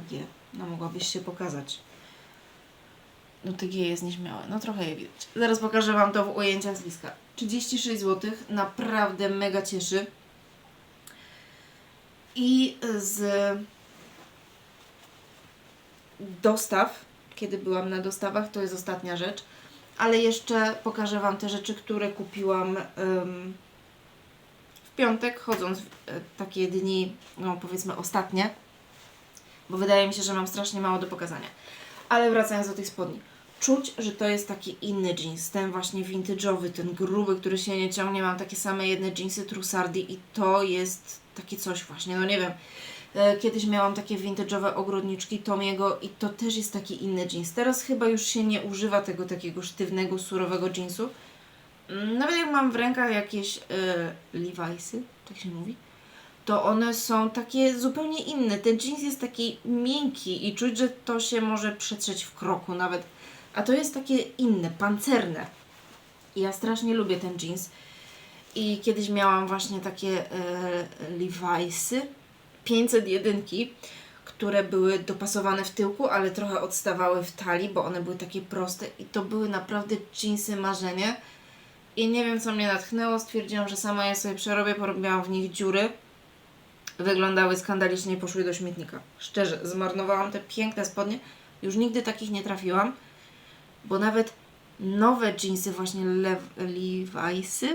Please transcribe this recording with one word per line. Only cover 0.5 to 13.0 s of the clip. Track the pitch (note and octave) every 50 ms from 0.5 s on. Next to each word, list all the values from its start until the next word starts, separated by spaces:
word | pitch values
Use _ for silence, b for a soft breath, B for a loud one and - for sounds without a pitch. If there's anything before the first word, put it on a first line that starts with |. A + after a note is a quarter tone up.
| - G3+
No, | F#3
mogłabyś | E3+ E3+ E3 E3+ E3 - F3+ -
się | - - F#3
pokazać. | F3+ F#3+ F3+ - F#3+ F3 C#3+ C#3+ C#3 - - - B B B B B B B B B B B B B B B B - - - - - - - - - - - - - - - - -
No, | F#3
to | F#3 F#3 F#3+
G | F3+ F#3 F#3+ F3+ E3+
jest | F3 E3+
nieśmiałe. | F3+ F3 F3 F3+ F3+ E3+ - G2+ - -
No, | G3+ G#3+
trochę | A3 A3+ G#3 G3 F3 D#3+
je | D#3
widać. | D#3 - - - - - - -
Zaraz | G#3+ A#3 A3+ A3+ A3
pokażę | A3 A3 A3 A3+ G#3+ G#3+
wam | G#3+ G#3 G3+ G3+
to | G3+ G#3+ G3
w | G3+ -
ujęciach | G3+ G3+ G3 G3 G3 F#3+ G3+ G3
z | F#3
bliska. | F3 F3 E3+ - - C3+ - - - - -
Trzydzieści | - A#3 G#3 A3 B3 A#3 - B3+ A#3
sześć | - A#3+ A3+ G#3
złotych. | G3 F#3+ F#3+ F#3+ G#3 G#3+ A3+ A3 - -
Naprawdę | G#3+ G3+ F#3+ F#3+ - - A3 A3 A3 G#3+ G#3 G3+ F#3+ F#3 G3+ G3
mega | G3 G3 G3+ G3 F#3 E3
cieszy. | - - G3 F#3 E3+ - F#3 G3 G#3 - - - - - - - - - - - - - - - - - - - B B B B B B B B B B B B B B B B B B B - - - - - - - -
I | B3+ B3 B3 C4 C4 C4 B3+ - - - A#3 A3
z | G#3